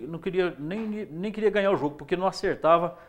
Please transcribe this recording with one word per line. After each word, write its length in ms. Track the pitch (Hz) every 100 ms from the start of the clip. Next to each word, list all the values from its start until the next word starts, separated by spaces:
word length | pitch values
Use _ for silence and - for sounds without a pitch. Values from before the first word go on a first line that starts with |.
| 123
não 100 | 165
queria, 380 | 190 180 180 135
nem, 500 | 151 208 220 214 196
nem 200 | 156 208
queria 200 | 208 208
ganhar 200 | 202 196
o 60 | 170
jogo, 180 | 147 -
porque 200 | - 180
não 80 | 190
acertava 720 | 175 196 143 156 170 170 -